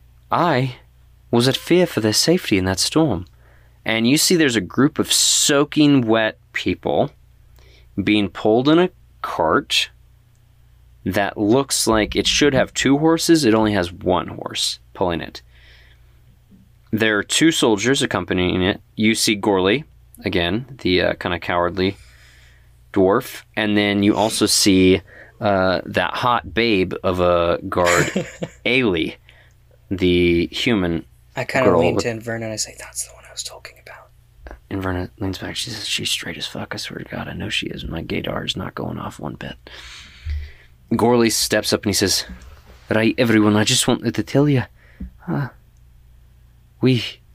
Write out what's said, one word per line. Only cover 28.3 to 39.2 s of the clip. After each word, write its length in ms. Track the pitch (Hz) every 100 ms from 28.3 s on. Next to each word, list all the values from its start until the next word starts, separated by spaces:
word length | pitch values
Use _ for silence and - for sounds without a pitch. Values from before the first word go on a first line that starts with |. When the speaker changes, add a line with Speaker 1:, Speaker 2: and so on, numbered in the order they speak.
| - 170 -
Speaker 1:
Ailey, 520 | 113 127 117 82 73 - _ - _ _ _ _ -
the 560 | 92 92 87 87 85 -
human 580 | - 127 107 87 82 - _ _ -
Speaker 2:
I 80 |
kinda 240 | 120 135 104
Speaker 1:
girl 120 | 87
Speaker 2:
lean 160 | 87 95
Speaker 1:
with 80 |
Speaker 2:
to 60 | 120
Inverna 340 | 113 117 113
and 80 | 113
I 40 | 110
say, 200 | - -
"That's 280 | - - -
the 60 |
one 100 | - -
I 40 |
was 100 | -
talking 320 | - - - -
about." 300 | - - - _ _ _ - - -
Speaker 1:
Inverna 400 | 98 92 90 90 -
leans 200 | 95 92
back. 180 | 92 -
She 120 | 123
says, 160 | 107 -
"She's 240 | - -
straight 280 | - - -
as 80 | -
fuck. 280 | - -
I 40 | -
swear 200 | - -
to 40 |
God, 240 | - 98 -
I 40 |
know 140 | 85 101
she 160 | - -
is. 180 | -
My 180 | - 82
gaydar 420 | - - - - -
is 100 | -
not 180 | -
going 240 | - - 82
off 200 | - -